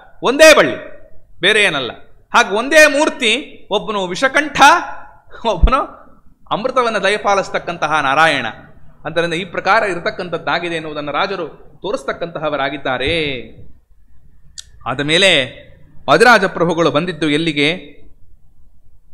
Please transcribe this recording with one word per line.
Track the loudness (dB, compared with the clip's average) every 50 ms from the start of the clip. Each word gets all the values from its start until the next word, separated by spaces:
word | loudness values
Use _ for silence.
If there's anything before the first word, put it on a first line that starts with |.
| -20 -20 -12 -6 -4
ಒಂದೇ | 0 4 6 8 8 8
ಬಳ್ಳಿ, | 6 4 2 0 -6 -10 -14 -16 -18 -16 -16 -16 -16 -16 -16 -10 -4
ಬೇರೆ | -2 0 2 2 0
ಏನಲ್ಲ. | 0 0 -2 -6 -8 -10 -12 -18 -20 -20 -20 _ _ 2
ಹಾಗೆ | 2 4 4 2
ಒಂದೇ | -4 0 2 6 6 6
ಮೂರ್ತಿ, | 6 6 2 0 0 -2 -2 -2 0 0 -2 -4 -10 -16 -16 -8 -4
ಒಬ್ಬನು | -4 -4 -2 -4 -6 -6 -4
ವಿಷಕಂಠ, | -6 -4 0 0 0 2 0 -2 0 2 6 6 6 6 6 2 -4 -12 -14 -16 -18 -20 -20 _ -20 -14 -8 -4
ಒಬ್ಬನು | -4 -2 2 2 2 2 2 -2 -4 -10 -20 -20 -20 -20 _ -20 -20 -20 _ -10 -8
ಅಮೃತವನ್ನ | -6 -4 -2 0 2 2 2 2 0 0
ದಯಪಾಲಿಸ್ತಕ್ಕಂತಹ | 0 0 0 0 0 0 2 0 0 -2 -4 -6 -6 -6 -8 -4 -2 0 0 0
ನಾರಾಯಣ. | 0 2 2 4 4 4 2 0 -4 -6 -8 -12 -18 -20 -20 -20 -20 -20 -18 -14 -10
ಆದ್ದರಿಂದ | -6 -2 -2 -2 -2 -2
ಈ | -6 -6
ಪ್ರಕಾರ | -6 -8 -4 0 2 2 2 2
ಇರತಕ್ಕಂಥದ್ದಾಗಿದೆ | 0 -4 -4 -6 -6 -6 -6 -8 -8 -8 -6 -4 -2 -4 -2 -4 -4 -6
ಎನ್ನುವುದನ್ನು | -6 -8 -8 -10 -10 -8 -6 -4
ರಾಜರು | -2 -2 -4 -4 -6 -8 -10 -12 -16 -20 -20 -18 -12 -8
ತೋರಿಸ್ತಕ್ಕಂತಹವರಾಗಿದ್ದಾರೆ. | -6 -6 -6 -6 -6 -8 -8 -8 -10 -8 -6 -6 -4 -2 -2 -4 -4 -4 -4 -4 -4 -4 -2 -2 -2 -2 -2 -2 -4 -6 -8 -10 -14 -16 -18 -16 -16 -18 -18 _ _ _ _ -20 -20 -20 -20 -20 -20 -20 -20 -20 -20 -20 -20 -20 -20 -18 -14 -10
ಆದ | -10 -6 -6
ಮೇಲೆ | -2 0 2 4 4 4 4 2 0 -2 -6 -16 -20 -20 -20 -20 -20 -20 -20 -6 0 4
ವಾದಿರಾಜ | 4 6 8 8 6 6 4
ಪ್ರಭುಗಳು | 0 -2 0 -2 0 0 0 0 2
ಬಂದಿದ್ದು | 0 0 -2 -4 -6 -4 -2 0
ಎಲ್ಲಿಗೆ? | 0 0 -2 -2 -2 0 0 -2 -2 -4 -10 -18 -20 -20 -20 -20 -20 -20 -20 -20 -20 -20 -20 -20 -20 -20 -20 -20 -20 -20 -20 -20 -20 -20 -20 -20